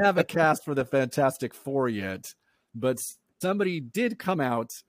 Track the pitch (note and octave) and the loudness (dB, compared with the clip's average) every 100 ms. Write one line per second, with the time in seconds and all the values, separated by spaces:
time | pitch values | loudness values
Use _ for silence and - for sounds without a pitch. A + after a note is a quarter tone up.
0 | G3+ F3+ E3 E3 D#3+ D3 - C#3 B2 C#3 | 4 4 2 4 4 2 0 -2 0 2
1 | B2+ - C3+ - A#2+ - - C#3 B2+ G#2+ | 0 2 2 2 -6 -8 -4 0 0 0
2 | G2 F#2+ - - _ _ _ A#2 B2+ B2+ | -4 -6 -12 -20 _ _ _ -4 -2 -2
3 | - - _ - F#3 G3+ F#3+ E3+ B2 G3 | -4 -12 _ -6 -2 0 0 -2 -4 -2
4 | A#3+ - F#3+ F#3 C3 A#2+ A#2 - | -2 -2 -2 0 0 0 -4 -10